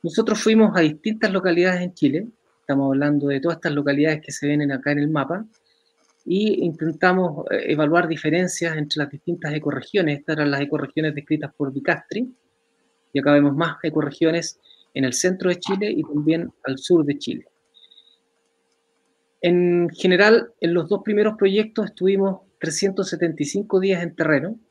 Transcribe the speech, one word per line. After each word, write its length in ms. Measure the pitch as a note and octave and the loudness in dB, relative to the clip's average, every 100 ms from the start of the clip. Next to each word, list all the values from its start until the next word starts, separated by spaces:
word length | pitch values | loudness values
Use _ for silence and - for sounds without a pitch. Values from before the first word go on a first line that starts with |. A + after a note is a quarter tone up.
Nosotros 400 | E3+ - A3 G#3 | -2 0 2 2
fuimos 340 | A3 A3 G#3+ F#3 | 6 6 6 6
a 60 | |
distintas 500 | D#3 D3+ A3 A3 G#3+ | 2 2 -6 -2 0
localidades 500 | F#3+ F#3 E3+ F3+ F3+ | 0 2 2 2 2
en 120 | F3+ | -4
Chile, 340 | - C#3+ D3+ A#3 _ _ _ | 0 0 0 -6 _ _ _
estamos 320 | - C#3 C#3 | -2 0 2
hablando 360 | C3+ D3 D3 C#3+ | 0 2 0 0
de 120 | C#3 | -2
todas 180 | D#3+ E3 | -2 -2
estas 160 | D3+ | -2
localidades 480 | D3 C#3+ C#3 D#3 D3+ | -2 0 0 0 0
que 100 | D#3 | -6
se 160 | - C#3+ | -6 -2
ven 140 | D3 | 0
en, 100 | C#3+ | 0
acá 200 | C3+ D3 | -2 -2
en 80 | C#3+ | 0
el 80 | D3 | 0
mapa, 380 | D3+ C3+ F3+ A3 _ _ _ _ _ _ _ - | 0 -2 -6 -8 _ _ _ _ _ _ _ -4
y 400 | F#3+ G#3+ - F3 | 0 2 0 -2
intentamos, 800 | D#3 D#3+ D3+ F#3 F#3 F3+ D3 - | -2 -6 -2 0 0 -2 -4 -4
eh, 140 | G2 - | -4 -2
evaluar 400 | D3+ D3 E3+ E3+ | 0 2 2 0
diferencias 680 | D#3+ D#3 E3 F3+ - E3+ D#3 | -4 -2 -2 -2 -4 -4 -4
entre 280 | D3 D3+ | -6 -6
las 80 | C#3+ | -6
distintas 420 | D3 - E3+ D3+ | -8 -8 -6 -6
ecorregiones. 680 | D3+ D3+ C3+ - G3+ E3 C#3+ | -4 -4 -6 -4 0 0 -2
Estas 180 | - D#3 | -4 -2
eran 120 | D3 | -2
las 120 | C#3+ | -2
ecorregiones 520 | C#3+ D3 C#3+ - D#3 | -2 -4 -4 -4 -4
descritas 400 | D3 C#3+ D3+ D3 _ | -4 -4 -4 -4 _
por 160 | C#3 | -6
Di 100 | C3+ | -4
Castri, 460 | C#3 D3+ - G#3 B3+ - _ _ _ _ _ _ _ | -2 -4 -4 -8 -8 -10 _ _ _ _ _ _ _
y 60 | C#3 | -2
acá 120 | C#3+ | 2
vemos 240 | D3 C#3+ C#3+ | 4 4 2
más 220 | E3 - | -4 -4
ecorregiones 760 | D#3+ D#3 D3 - D#3+ E3+ E3 - _ _ _ C#3+ | -4 -2 -4 0 0 0 -6 -14 _ _ _ -4
en 100 | C3+ | -2
el 80 | |
centro 360 | - F3+ F#3 F#3 | 0 -2 0 -2
de 100 | F3 | -2
Chile 320 | - G3 G#3 | -4 -4 -2
y 100 | A3 | -4
también 500 | D3+ D3 D3+ E3 E3+ _ | -4 -2 0 0 -4 _
al 160 | C3 C3+ | -10 -8
sur 260 | - F3 C#3+ | 2 2 2
de 140 | C#3+ | -4
Chile. 260 | - F2+ - _ _ _ - - _ _ _ _ _ _ _ _ _ _ _ _ _ _ | -6 -10 -12 _ _ _ -20 -20 _ _ _ _ _ _ _ _ _ _ _ _ _ _
En 480 | F3 F3 F3 F3 E3+ | 2 4 4 2 0
general, 580 | E3 F#3+ F3+ G#3 A3+ A3+ _ | 0 2 4 6 6 2 _
en 140 | E3+ | 0
los 160 | F3 E3 | 0 0
dos 120 | G3+ | -4
primeros 320 | - G#3 G#3+ G#3+ | 0 0 0 2
proyectos 480 | G3 G3 A3 - G3+ | 2 2 0 -4 -6
estuvimos 560 | - F#3 G3 G3 F#3+ _ _ | 0 2 2 0 -4 _ _
trescientos 520 | D#3+ D#3 G3 F#3+ F#3 | -6 -2 -2 -2 -4
setenta 340 | D#3+ E3+ D3+ | -2 -2 -2
y 20 | D3 | -4
cinco 340 | G3 G#3+ F#3+ | -4 0 0
días 220 | F#3+ F3+ | 2 0
en 140 | E3+ - | -4 -2
terreno. 440 | D#3 D3 E3+ A#3 _ | 0 2 0 -10 _